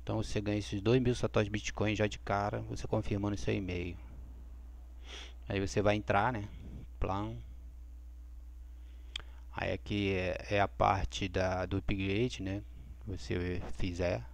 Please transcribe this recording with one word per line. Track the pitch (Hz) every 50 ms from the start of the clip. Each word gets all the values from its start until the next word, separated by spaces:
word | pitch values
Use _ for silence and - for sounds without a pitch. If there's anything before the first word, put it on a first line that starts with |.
Então | - - 104
você | 110 107 - - 107
ganha | 101 104 104
esses | 104 98 - 107 98
dois | 95 110 123 131
mil | 123 123 123
satoshis | - - 110 - - 107 101
Bitcoin | 104 101 - - - - 101 107 107
já | 101 107
de | 104 - -
cara, | - - 101 101 101 107 113 110
você | 110 113 113 - -
confirmando | - - 110 107 - 110 101 101 101 101
seu | 98 - 110 110
e-mail. | 107 98 90 90 90 87 90 87 - - - - - - - - - - - - - - - - - - - - - - - - - - - - - - -
Aí | 101 98
você | 98 98 - 107
vai | 95 104 104
entrar, | 107 - - 104 101 104 123
né? | 127 107 101 - - - - - - - - - - -
Plan. | - 92 95 101 107 113 117 120 - - - - - - - - - - - - - - - - - - - - - - - - - - - - - - - - - - - - - - - - - -
Aí | - - 90 92 92
aqui | - - - 104 101 101 98 98
é, | 90 92 90 82 - - -
é | 104 101
a | 98 95
parte | - - 107 104 98 92 87 - - - 101
da, | 92 90 92 92 92 92 92 92
do | 90 95
upgrade, | 98 - - 104 95 98 98 98 104 123 127 - -
né? | 95 95 95 104 104 - - - - - - - -
Você | 110 92 - - - 98 90 87 90 90 87 87 - -
fizer. | - 101 95 87 87 87 87 95 120 120 -